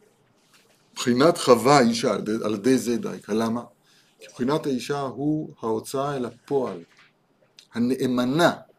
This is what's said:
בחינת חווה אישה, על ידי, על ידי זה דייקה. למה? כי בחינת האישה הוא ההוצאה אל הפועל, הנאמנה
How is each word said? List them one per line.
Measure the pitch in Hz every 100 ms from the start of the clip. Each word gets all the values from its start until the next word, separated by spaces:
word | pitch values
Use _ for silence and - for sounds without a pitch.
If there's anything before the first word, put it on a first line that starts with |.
| _ _ _ _ _ _ _ _ _
בחינת | - 127 123 160 170
חווה | - 117 120 143
אישה, | 117 113 123
על | 98
ידי, | - 110
על | 107
ידי | 107 117 131
זה | 107 117
דייקה. | 98 92 -
למה? | 107 113 117 117 _ _ _ _ _
כי | -
בחינת | - 127 151 151
האישה | 127 - 143
הוא | 135 110 147 151 156 -
ההוצאה | 117 110 - 135 143 139
אל |
הפועל, | 117 117 - 139 117 90 85 _ _ _ _ _ _ _ -
הנאמנה | 113 123 131 131 123 123 151 160 - -